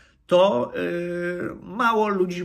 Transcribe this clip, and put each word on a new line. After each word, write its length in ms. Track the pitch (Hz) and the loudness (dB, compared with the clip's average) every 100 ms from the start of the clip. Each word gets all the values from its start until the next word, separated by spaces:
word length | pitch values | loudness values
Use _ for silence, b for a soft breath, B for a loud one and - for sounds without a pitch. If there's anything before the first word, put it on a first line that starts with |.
| B B - | B B 2
to, 460 | 180 196 240 240 - | 4 6 2 -2 -4
y, 800 | 175 175 175 175 175 180 - - | -4 -4 -6 -6 -6 -6 -8 -10
mało 460 | - 202 240 220 214 | -10 -2 2 2 2
ludzi 360 | 196 180 175 | 0 0 -2